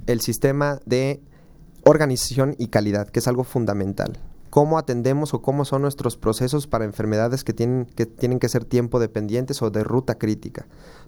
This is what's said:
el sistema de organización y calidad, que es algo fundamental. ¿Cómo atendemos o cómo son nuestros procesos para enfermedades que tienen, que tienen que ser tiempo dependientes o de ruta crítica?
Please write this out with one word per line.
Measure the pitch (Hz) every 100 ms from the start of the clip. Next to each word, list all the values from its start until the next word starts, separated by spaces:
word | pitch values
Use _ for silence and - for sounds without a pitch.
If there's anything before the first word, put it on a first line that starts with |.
| -
el | 120
sistema | 120 107 139 139 143 139
de | - 123 135 143 - - - - - -
organización | 143 151 147 127 - 123 135 -
y | 113
calidad, | 110 104 101 101
que | 120
es | 123
algo | 123
fundamental. | 123 123 107 101 98 98 - - - - -
¿Cómo | 147 147 160
atendemos | 139 120 123 139 151
o | 120
cómo | - 143
son | 139 139
nuestros | 143 135 127 -
procesos | 110 113 127 147 -
para | 113
enfermedades | 107 107 107 107 117 135
que | -
tienen, | 110 117 127 120
que | -
tienen | 113 - 123 127
que | 123
ser | 123 -
tiempo | 123 120 123
dependientes | 110 107 104 117 131 139
o | 113
de | 107
ruta | 107 120 131 110
crítica? | 110 107 107 - - - - -